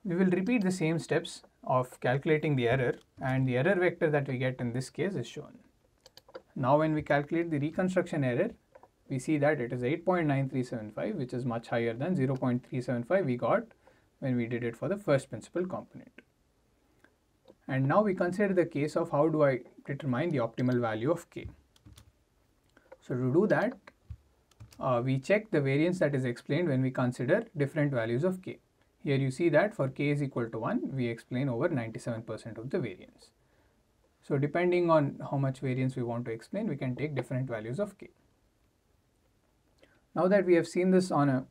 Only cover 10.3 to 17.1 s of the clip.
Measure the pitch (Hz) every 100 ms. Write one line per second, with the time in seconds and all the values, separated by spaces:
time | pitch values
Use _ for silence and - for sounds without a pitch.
10.3 | 139 135 135 123 117 107 - 165 208 123
11.3 | 127 127 117 - 120 117 117 160 147 131
12.3 | 131 131 123 - 131 123 123 120 190 147
13.3 | 120 113 196 233 - - _ _ _ 131
14.3 | 123 117 120 117 - 143 208 170 139 -
15.3 | 113 - 170 185 - - - - - _
16.3 | _ _ _ _ _ _ _ _